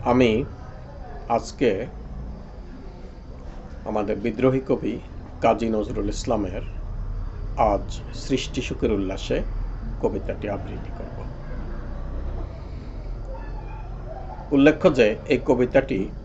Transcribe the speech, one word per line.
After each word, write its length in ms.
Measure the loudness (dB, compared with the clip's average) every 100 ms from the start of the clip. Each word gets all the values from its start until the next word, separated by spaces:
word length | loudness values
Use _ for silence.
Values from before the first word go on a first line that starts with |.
| 6
আমি 380 | 8 8 6 0 -6 -12 -12 -12 -12 -10 -10 0
আজকে 560 | 0 0 2 4 4 -2 -8 -10 -8 -8 -8 -10 -12 -12 -12 -12 -12 -12 -12 -12 -12 -10 -10 -10 -8 -2
আমাদের 300 | 0 0 0
বিদ্রোহী 440 | 0 4 4 4 2
কবি 320 | 0 0 -4 -6 -12 -10 2
কাজী 280 | 4 6 4
নজরুল 400 | 2 0 -2 -2
ইসলামের 520 | -2 0 0 0 -2 -6 -6 -6 -4 -4 -4 -4 -6 -6 4
আজ 600 | 4 4 0 -6 -8 -8
সৃষ্টি 440 | 0 0 2 -2
সুখের 300 | -2 0 2
উল্লাসে 500 | 2 2 -2 0 0 0 -2 -4 -4 -6 0
কবিতাটি 480 | 0 0 -4 -4 -4
আবৃত্তি 420 | -4 -4 -8 -8 -8
করব। 260 | -8 -8 -8 -8 -8 -6 -6 -6 -6 -6 -6 -4 -4 -4 -6 -8 -10 -10 -8 -8 -8 -8 -8 -8 -8 -8 -8 -8 -8 -8 -8 -8 -8 -8 2
উল্লেখ্য 440 | 8 8 8 4 8
যে 200 | 6 4 2
এই 120 | 2 4
কবিতাটি 640 | 4 6 4 4 0 -2 -4